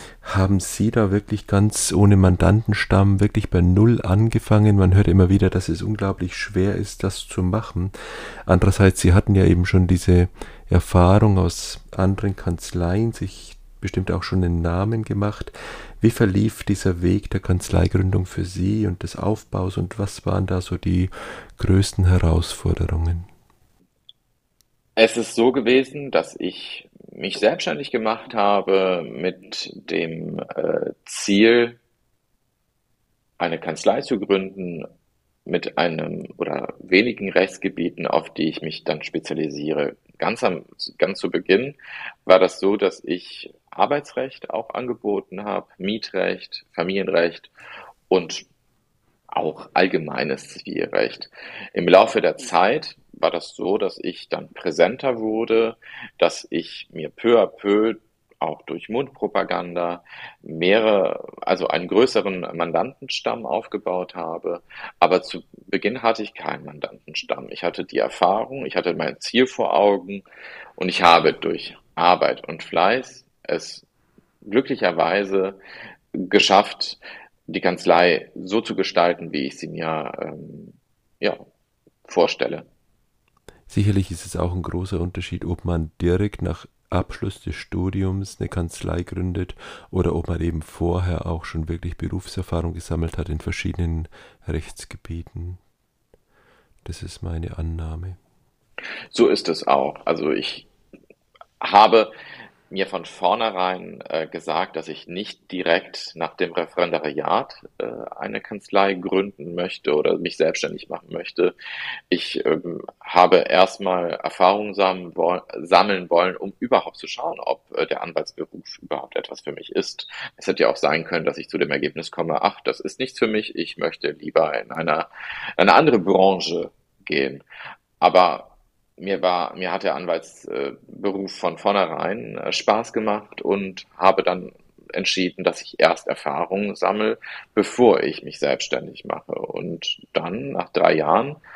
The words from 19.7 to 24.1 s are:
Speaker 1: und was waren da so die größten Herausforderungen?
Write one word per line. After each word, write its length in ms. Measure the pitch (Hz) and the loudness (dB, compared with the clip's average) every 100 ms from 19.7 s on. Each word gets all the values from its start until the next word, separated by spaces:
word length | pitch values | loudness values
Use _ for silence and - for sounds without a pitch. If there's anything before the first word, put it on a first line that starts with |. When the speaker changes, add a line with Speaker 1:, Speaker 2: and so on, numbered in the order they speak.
| 92 | -2
Speaker 1:
und 220 | 92 - | -4 -4
was 280 | 101 - - | -6 -4 -2
waren 200 | 95 95 | -2 0
da 140 | 92 | -2
so 160 | - 90 | -4 -4
die 340 | 92 90 92 - - - - - | 0 0 0 -4 -14 -16 -18 -6
größten 480 | - 95 101 - 92 | 2 4 4 2 4
Herausforderungen? 1200 | 90 85 82 - - - 85 85 85 82 85 90 _ _ _ _ _ _ _ _ | 6 4 2 0 -4 -2 0 0 0 0 -2 -6 _ _ _ _ _ _ _ _